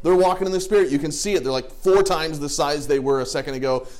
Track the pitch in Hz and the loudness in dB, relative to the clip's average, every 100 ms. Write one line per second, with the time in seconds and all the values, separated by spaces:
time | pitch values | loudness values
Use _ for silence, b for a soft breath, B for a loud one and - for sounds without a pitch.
0 | 160 180 185 185 190 185 185 208 180 143 | 2 4 4 2 -2 -2 0 2 2 0
1 | 151 151 208 196 131 131 127 - 185 190 | -2 -4 -2 -2 0 -4 -6 -4 4 4
2 | 196 170 160 151 143 - 143 151 139 139 | 4 0 -2 -6 -6 -2 0 0 0 0
3 | 131 139 123 147 135 135 135 127 - B | 2 0 0 -4 -6 -4 -2 -2 -4 B